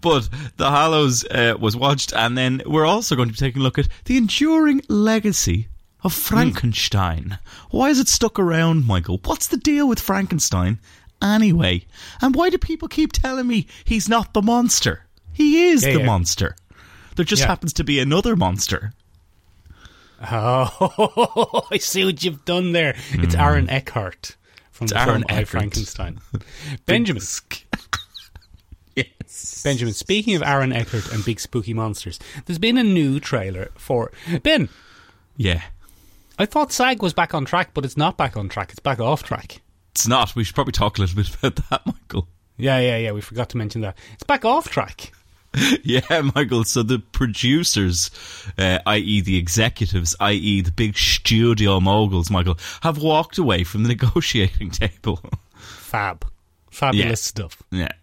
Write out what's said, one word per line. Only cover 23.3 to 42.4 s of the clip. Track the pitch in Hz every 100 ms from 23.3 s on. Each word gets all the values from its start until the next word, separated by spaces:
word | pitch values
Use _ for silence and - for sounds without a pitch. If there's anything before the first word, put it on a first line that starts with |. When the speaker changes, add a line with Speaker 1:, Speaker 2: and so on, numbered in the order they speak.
| 85
Speaker 1:
Mm. |
Speaker 2:
Aaron | 143 147 87
Eckhart | 131 131 - 95 - - - _ - _
from | - 113
Speaker 1:
It's |
Speaker 2:
the | 104
Speaker 1:
Aaron | 127 117
Speaker 2:
film | 113
I, |
Speaker 1:
Eckhart. | - 104
Speaker 2:
Frankenstein. | 107 104 - 104 - 90 78 -
Speaker 1:
<laughs> |
Big | - - - 151 135 -
Speaker 2:
Benjamin. | 196 226 127
Speaker 1:
sk-, | - - _ - _ - - - - - -
<laughs> | - _ - _ - _ -
yes. | 127 _ - - - -
Speaker 2:
Benjamin, | 151 135 120
speaking | 101 - 202 214 185
of |
Aaron | 147 139 131
Eckhart | 120 117 117 98
and | 107 101
big | 110
spooky | - 123 104
monsters, | 113 110 101 - 85 - - -
there's | 170
been | 220 240
a |
new | 226 185 143 139
trailer | - 127 95 92 92 -
for, | - 123 113 - - 170
Ben. | 285 311 135 - - - - _ _ -
Speaker 1:
Yeah. | 107 85 - - - - - - _ -
Speaker 2:
I | 208
thought | 302 294
sag | - 254 247
was | 190
back | - 170
on | 170 135
track, | 175 185
but | - 135
it's | 147
not | 151 -
back | 143 113
on | 101
track. | 95 98
It's | -
back | - 123
off | 117 151
track. | - - - - _ _ _
Speaker 1:
It's | - -
not. | 127 110 -
We |
should | 110 -
probably | 131
talk | - 104 -
a |
little | 95 90
bit | 104
about | - 135 - -
that, | - -
Michael. | - _ - 90 -